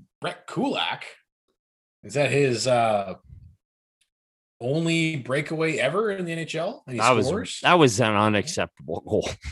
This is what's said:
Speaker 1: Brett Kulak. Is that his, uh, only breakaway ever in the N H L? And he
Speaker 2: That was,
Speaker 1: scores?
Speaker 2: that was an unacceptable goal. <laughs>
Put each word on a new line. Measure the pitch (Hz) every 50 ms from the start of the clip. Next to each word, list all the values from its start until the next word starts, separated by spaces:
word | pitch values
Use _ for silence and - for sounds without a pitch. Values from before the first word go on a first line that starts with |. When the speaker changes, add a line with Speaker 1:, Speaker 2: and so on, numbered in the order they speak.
| - _ _ _
Speaker 1:
Brett | - - - - _
Kulak. | - - 170 262 277 - 95 82 92 117 - - - - _ _ _ _ _ _ _ _ _ _ _ _ _ _ _ _ _ -
Is | 104 104
that | 143 139 127
his, | 131 143 143 131 120 110 117
uh, | 127 123 117 117 110 107 101 98 92 90 - _ - - - - - _ _ _ _ _ _ _ _ _ _ _ _ _ _ _ _ _ _ _ _ _ _
only | 117 127 147 165 165 165 165 165 160 160 160
breakaway | 135 113 120 135 156 147 - 160 156 160 160 147
ever | - 123 139 165 208 226 208
in | 196 190 175
the | 165 165
N | 165
H | 156 - 160
L? | 160 170 208 269 - _
And | 139 123
he | 113
Speaker 2:
That | 110 127
was, | 127 110 101
Speaker 1:
scores? | 135 185 226 - - - - 131
Speaker 2:
that | 147 175 170
was | 147 123 98 113
an | 120 110 104
unacceptable | 101 107 107 104 101 - - - - 85 - _ - 69 73 85 95 -
goal. | 92 107 92 - - -
<laughs> | - - -